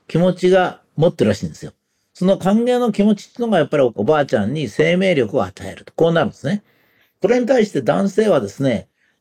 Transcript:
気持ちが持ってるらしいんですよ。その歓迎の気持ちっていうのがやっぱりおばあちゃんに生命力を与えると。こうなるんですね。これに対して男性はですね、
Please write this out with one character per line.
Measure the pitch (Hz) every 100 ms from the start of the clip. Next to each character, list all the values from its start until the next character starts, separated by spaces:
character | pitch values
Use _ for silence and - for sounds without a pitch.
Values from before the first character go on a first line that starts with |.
| -
気 | 160
持 | 180
ち | 175 180
が | 185 170 - _ -
持 | 170
っ |
て | -
る | 107
ら | 101
し |
い | 82
ん |
で | 73
す |
よ。 | - - _ _ _
そ | - 185
の | 190
歓 | 175 214
迎 | 240 247
の | 247
気 | 202
持 | 202
ち | 208 -
っ |
て | -
い |
う |
の | 233
が | 190
や | 135
っ |
ぱ | -
り |
お | 127 104
ば | 107 151
あ | 143
ち | 117
ゃ |
ん | 101
に | 151 123
生 | - 160 180
命 | 190
力 | 156 110 131
を |
与 | 95 - 95
え | 87
る | -
と。 | -
こ | 165
う |
な | 165
る | 139
ん |
で | -
す | 143
ね。 | 208 - _ _ _ _ _
こ | 190
れ | 247
に | 240
対 | 254 208
し |
て | 147
男 | 135 170 196
性 | - 214
は | 156
で | 101
す | -
ね、 | 135 104 - _ _ _